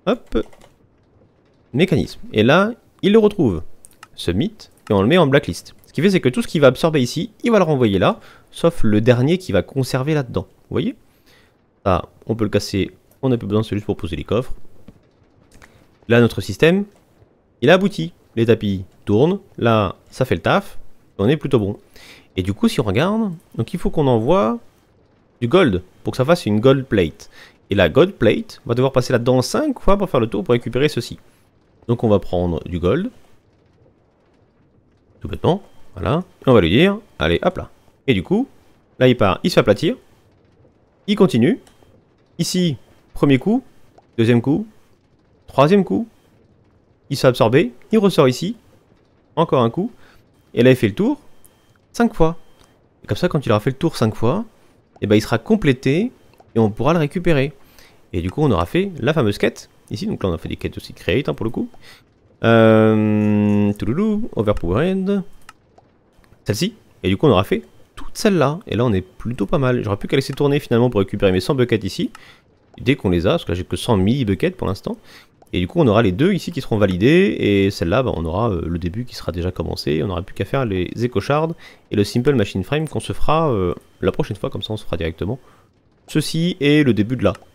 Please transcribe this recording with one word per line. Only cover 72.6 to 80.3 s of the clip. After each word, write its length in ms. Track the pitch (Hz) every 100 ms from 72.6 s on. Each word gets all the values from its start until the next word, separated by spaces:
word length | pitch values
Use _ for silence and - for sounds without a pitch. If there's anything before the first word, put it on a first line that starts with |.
| _ -
Dès 160 | 120 143
qu'on 140 | 98
les 160 | 87 92
a, 40 |
parce 140 | 170 -
que 60 |
là, 40 | 90
j'ai 80 | -
que 100 | 90
cent 220 | - 101
mini 280 | 95 139 104
buckets 300 | 95 180 185
pour 120 | 87
l'instant. 300 | 101 - 240 - - _ _ _
Et 80 | -
du 80 | 90
coup, 120 | 170
on 80 | 131
aura 160 | 104
les 80 | 110
deux 220 | 90 175
ici 180 | 185 -
qui 100 | -
seront 160 | - 107
validés. 580 | 101 90 123 175 147 -
Et 320 | 104 101 98
celle-là, 320 | - 82 113
bah, 80 | 120 80
on 100 | 82
aura, 260 | 92 117
euh, 100 | 90 82
le 100 | 85
début 280 | 87 104 127
qui 100 | -
sera 160 | -
déjà 200 | 87 87
commencé. 520 | - 82 82 - 156
On 40 | 107
n'aura 140 | 87
plus 140 | 92